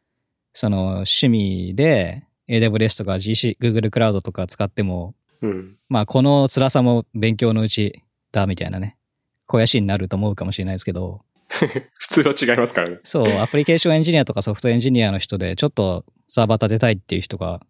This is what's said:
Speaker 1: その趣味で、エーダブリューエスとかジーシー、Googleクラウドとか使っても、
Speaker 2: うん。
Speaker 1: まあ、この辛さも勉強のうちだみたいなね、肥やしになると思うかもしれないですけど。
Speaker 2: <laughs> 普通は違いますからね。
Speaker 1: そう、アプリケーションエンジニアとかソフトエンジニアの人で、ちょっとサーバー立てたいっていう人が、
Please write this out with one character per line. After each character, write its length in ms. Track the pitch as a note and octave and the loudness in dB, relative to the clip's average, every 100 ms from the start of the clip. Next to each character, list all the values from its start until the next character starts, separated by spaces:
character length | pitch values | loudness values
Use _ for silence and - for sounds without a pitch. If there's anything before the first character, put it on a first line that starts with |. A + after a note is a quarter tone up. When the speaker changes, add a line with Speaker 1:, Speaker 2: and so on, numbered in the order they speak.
| _ _ _ _ _ | _ _ _ _ _
Speaker 1:
そ 160 | - G#2+ | -4 -2
の 200 | F#2+ F#2 | 0 0
趣 400 | F#2+ F#2+ - C3 | -2 -2 2 2
味 460 | A2+ G2 F#2 F2+ | 2 0 -2 -4
で、 500 | G2 D#3+ A#2 E2+ - - _ - | 0 2 4 0 -6 -16 _ -4
エ 100 | A#2 | 0
ー 20 | |
ダ 100 | A2+ | 2
ブ 80 | G#2+ | 2
リ 60 | |
ュ 0 | |
ー 20 | A2 | 0
エ 40 | |
ス 60 | - | -2
と 80 | |
か 140 | G2 F#2+ | -4 -4
ジ 140 | G2+ | -2
ー 20 | |
シ 240 | A2+ A#2 - | -2 -2 0
ー、 140 | A#2+ | 0
Google 160 | A2 G#2+ | 0 0
ク 80 | A#2+ | 2
ラ 120 | A2 | 2
ウ 20 | |
ド 100 | G2 | 0
と 100 | F#2 | -4
か 140 | F#2+ F2 | -6 -6
使 160 | - | -4
っ 60 | G2+ | -6
て 140 | - | -2
も、 320 | G2 F2+ F2 - _ _ | -4 -4 -8 -14 _ _
Speaker 2:
う 60 | G#2+ | -6
ん。 300 | F#2 F#2+ _ - | -6 -10 _ -2
Speaker 1:
ま 120 | A#2+ | -2
あ、 60 | G#2 | 2
こ 160 | C3 | 2
の 260 | C#3 C#3+ C3+ | 4 4 4
辛 220 | B2+ C3 | 2 2
さ 120 | C3+ | 4
も 240 | B2 A#2+ - | 4 2 -2
勉 220 | A2 A2+ G#2+ | -2 0 2
強 180 | A#2 | 2
の 80 | A2 | 2
う 60 | A2 | 0
ち 340 | - G#2 - _ _ _ | -2 -4 -6 _ _ _
だ 140 | G#2 G2 | -2 0
み 100 | F2+ | -2
た 100 | E2+ | -6
い 40 | |
な 100 | F#2+ | -8
ね、 160 | G2+ - _ _ _ _ - | -8 -12 _ _ _ _ 0
肥 140 | A#2 | 2
や 60 | A2 | 4
し 120 | A2+ | 2
に 60 | G2 | 0
な 100 | G2 | -2
る 120 | F#2 | -2
と 80 | G2 | -2
思 140 | G#2+ | -2
う 40 | |
か 100 | G2 | -4
も 60 | F#2 | -6
し 80 | G2+ | -6
れ 60 | |
な 80 | F#2+ | -6
い 20 | |
で 40 | F#2+ | -6
す 40 | |
け 80 | - | -6
ど。 320 | F#2 F2+ G2 _ | -6 -8 -12 _
Speaker 2:
<laughs> 120 | _ - | _ -10
普 600 | - D3 - - - - | -2 -2 -2 -10 -12 -2
通 120 | D#3+ | 2
は 120 | D3 C#3+ | 2 2
違 160 | A#2+ A#2+ | 0 2
い 20 | |
ま 80 | A#2+ | 2
す 80 | |
か 80 | - | 0
ら 80 | F2 | -4
ね。 80 | F2+ | -6
Speaker 1:
そ 240 | - D#3 A2 | -6 0 0
う、 100 | G2+ | 0
ア 80 | A2+ | 0
プ 100 | D3 | 0
リ 80 | |
ケ 120 | D3 E3 | 2 2
ー 20 | |
シ 100 | E3+ | 2
ョ 40 | |
ン 40 | D#3 | 2
エ 20 | |
ン 40 | |
ジ 80 | D#3+ | 2
ニ 80 | D#3+ | 2
ア 60 | |
と 100 | B2+ | 0
か 80 | A2 | -2
ソ 120 | G#2+ | -4
フ 80 | G#2 | -2
ト 60 | B2 | 0
エ 80 | A#2 | 2
ン 40 | |
ジ 100 | C3 | 2
ニ 140 | A#2+ | 2
ア 80 | G#2+ | 2
の 60 | F#2+ | 0
人 200 | - G2 | -4 -4
で、 160 | F2+ | -4
ち 80 | F#2 | -2
ょ 60 | D3 | -2
っ 20 | |
と 340 | - F#2+ F2+ - _ _ | 0 -2 -4 -10 _ _
サ 180 | - | 0
ー 20 | A2 | 2
バ 100 | A2 | 2
ー 60 | |
立 100 | G#2+ | 2
て 60 | A2 | 2
た 100 | A#2 | 2
い 40 | |
っ 20 | G2 | 0
て 180 | - | -4
い 40 | F2+ | -6
う 20 | |
人 160 | - - | -6 -8
が、 240 | F2 E2+ _ | -8 -8 _